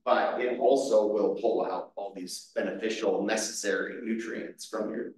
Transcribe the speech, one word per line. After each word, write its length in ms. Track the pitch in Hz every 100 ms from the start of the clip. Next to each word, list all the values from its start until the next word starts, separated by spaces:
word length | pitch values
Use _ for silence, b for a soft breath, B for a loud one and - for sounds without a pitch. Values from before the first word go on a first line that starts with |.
but 360 | 123 - - 123
it 180 | 123 120
also 480 | 131 139 - 107 107
will 300 | 104 95 -
pull 240 | 113 113
out 280 | 113 120 -
all 200 | - 98 92
these 340 | 90 - -
beneficial, 720 | - - - 110 110 104 92
necessary 760 | 101 110 - - 101 95 - -
nutrients 640 | 113 113 110 107 - - -
from 240 | 110 107
your, 220 | 113 -